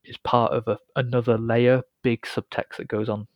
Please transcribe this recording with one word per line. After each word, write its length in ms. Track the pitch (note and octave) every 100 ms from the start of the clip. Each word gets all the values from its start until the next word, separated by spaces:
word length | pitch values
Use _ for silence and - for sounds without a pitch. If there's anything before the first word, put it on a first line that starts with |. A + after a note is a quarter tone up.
is 140 | - -
part 340 | - A#2+ A2+
of 140 | A#2+ A2+
a, 100 | G#2 _ C3+
another 400 | B2 B2 A#2+ A2
layer, 460 | A#2 A#2 B2 B2+ - _
big 180 | B2 A#2 -
subtext 480 | - - - - -
that 100 | -
goes 220 | G#2+ A2
on 160 | G#2+ G#2+